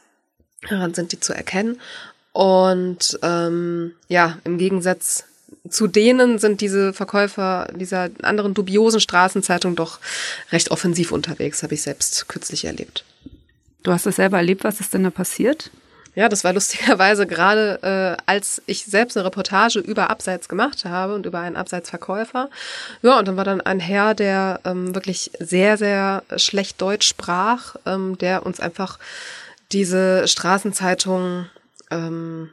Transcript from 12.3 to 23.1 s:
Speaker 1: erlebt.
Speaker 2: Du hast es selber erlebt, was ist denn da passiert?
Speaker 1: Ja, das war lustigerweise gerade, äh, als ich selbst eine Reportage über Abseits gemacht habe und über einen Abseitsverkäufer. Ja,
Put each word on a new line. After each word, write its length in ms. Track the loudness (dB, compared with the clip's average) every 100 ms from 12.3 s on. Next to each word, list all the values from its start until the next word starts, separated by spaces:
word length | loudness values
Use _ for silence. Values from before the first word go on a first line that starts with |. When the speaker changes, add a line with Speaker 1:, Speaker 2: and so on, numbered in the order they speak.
| -10 -8 -8 -8
Speaker 1:
erlebt. 380 | -8 -10 -12 -14 _ -20 -20 _ _ _ _
Speaker 2:
Du 80 | 0
hast 140 | 0 0
es 120 | 2
selber 200 | 2 4
erlebt, 260 | 2 2
was 160 | 0 -4
ist 140 | -4
denn 100 | 0
da 60 | 0
passiert? 640 | 0 -6 0 0 0 -6 -20 _ _ -12 0
Speaker 1:
Ja, 140 | 2
das 140 | 2
war 100 | 2
lustigerweise 720 | 0 0 -2 2 4 6 4 2
gerade, 920 | 2 4 4 2 -2 -2 0 0 -2
äh, 60 | 0
als 360 | -2 -2 -8 -6
ich 200 | -8 0
selbst 300 | 0 0 0
eine 100 | -4
Reportage 540 | -4 -2 2 4 2
über 300 | -2 -2 -2
Abseits 400 | -2 -4 -6 -6
gemacht 340 | -2 -2 -2
habe 300 | -6 -4 -4 -4
und 100 | -6
über 140 | -8
einen 160 | -6 -8
Abseitsverkäufer. 920 | -8 -8 -10 -12 -8 -6 -4 -4 -6 -8 -14 -12 -14 2
Ja, 160 | 6